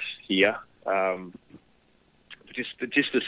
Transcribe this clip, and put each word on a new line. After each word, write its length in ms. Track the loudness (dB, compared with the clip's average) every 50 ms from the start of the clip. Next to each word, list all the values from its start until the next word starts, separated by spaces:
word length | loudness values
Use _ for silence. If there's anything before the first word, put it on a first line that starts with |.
| -6 -12 -12 -8 -4
here. 300 | 0 4 6 6 6 4 2 -6 -16 _ _ -2
Um, 480 | 0 2 2 2 2 0 -2 -6 -12 -16 -18 _ -20 -20 -20 _ _ _ _ _ _ _ _ _ _ _ _ _ -20 -20 -20 -18 -12
just, 180 | -8 -8 -8 -8 -8 -8 -8 -2
just 220 | 0 0 0 2
the 100 | 0 -2 -2